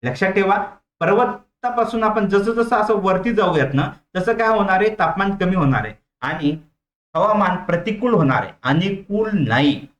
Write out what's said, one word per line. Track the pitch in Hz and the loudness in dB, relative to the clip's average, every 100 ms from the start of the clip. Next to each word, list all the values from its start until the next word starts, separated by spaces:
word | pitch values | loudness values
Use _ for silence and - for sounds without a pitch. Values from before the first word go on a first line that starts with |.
लक्षात | 123 - 190 | -6 -2 -2
ठेवा, | 190 196 202 - - _ _ | 0 0 0 -2 -12 _ _
पर्वतापासून | 165 208 240 208 _ _ 247 240 233 226 | 0 2 2 -2 _ _ -6 -2 -2 0
आपण | 220 220 202 | 0 0 0
जसं | 202 202 | 0 0
जसं | 233 233 233 | 0 0 0
असं | 214 214 | 2 0
वरती | 185 185 240 | 2 0 0
जाऊयात | 208 185 160 131 | 2 2 2 0
ना, | 135 175 - _ 185 | 0 -2 -6 _ -4
तसं | 185 226 | -2 0
काय | 226 | 2
होणार | 220 196 185 | 2 2 2
आहे? | 214 214 | 2 0
तापमान | 165 185 196 196 | -2 0 -2 0
कमी | 180 185 | 0 2
होणार | 143 123 107 | 2 0 -2
आहे | 107 _ _ | -12 _ _
आणि | 131 160 147 156 - _ _ _ _ 160 | -8 -2 -2 -2 -10 _ _ _ _ -2
हवामान | 208 220 190 180 | 2 2 2 -2
प्रतिकूल | - 170 214 214 247 | -2 -2 -2 -2 0
होणार | 208 139 123 | 2 2 0
आहे, | - - | -4 -8
अनुकूल | 127 151 190 196 - 202 220 | -2 0 0 -4 -6 -4 -2
नाही | 208 127 117 147 135 - _ | 0 0 2 2 0 -8 _